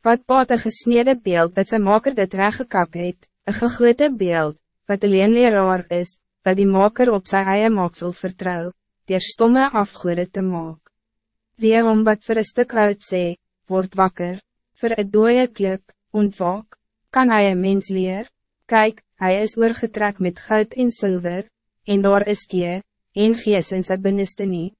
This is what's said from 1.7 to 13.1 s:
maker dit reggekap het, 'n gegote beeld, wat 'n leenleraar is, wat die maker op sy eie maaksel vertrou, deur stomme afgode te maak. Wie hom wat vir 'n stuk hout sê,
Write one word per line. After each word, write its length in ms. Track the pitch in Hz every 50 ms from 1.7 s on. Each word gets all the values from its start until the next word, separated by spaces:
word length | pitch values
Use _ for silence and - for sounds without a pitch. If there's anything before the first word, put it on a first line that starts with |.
| - 220
maker 360 | 202 196 208 220 226 277 269
dit 200 | 226 196 190 -
reggekap 600 | 190 196 208 214 - 254 _ - 190 175 165 -
het, 340 | 170 175 180 180 _ _ _ _ _ _
'n 60 | -
gegote 580 | 208 - 233 240 240 - 240 240 240 - 294 302
beeld, 460 | 269 220 190 180 170 165 156 151 151 _ _ _ _ _ _ -
wat 160 | 202 196 208
'n 60 | 202
leenleraar 760 | 196 190 190 214 233 240 247 240 214 196 190 190 185 180 175 _
is, 280 | 175 175 180 - - _ _ _ _ _ _
wat 120 | 190 190
die 100 | 190 202
maker 440 | 196 190 190 196 214 220 - 254 247
op 160 | 220 196 185
sy 120 | - - 196
eie 320 | 190 190 190 208 220 226
maaksel 420 | 220 202 180 170 175 - 175 175
vertrou, 600 | 175 - - 185 185 - 190 185 180 170 170 180 - _ _ _ _ _ _
deur 140 | - 185 185
stomme 500 | - - - - 226 233 247 262 262 277
afgode 580 | 262 220 202 - - - - 175 175 175 180 185
te 120 | - 196
maak. 360 | 190 185 180 170 165 160 160 156 _ _ _ _ _ _ _ _ _ _ _ _ _ _ _
Wie 240 | _ 220 220 220 226
hom 240 | 233 226 220 214 220
wat 200 | 220 214 214 _
vir 140 | - 226 226
'n 60 | 214
stuk 280 | - _ 247 247 247
hout 280 | 240 226 214 208 202 202
sê, 360 | - -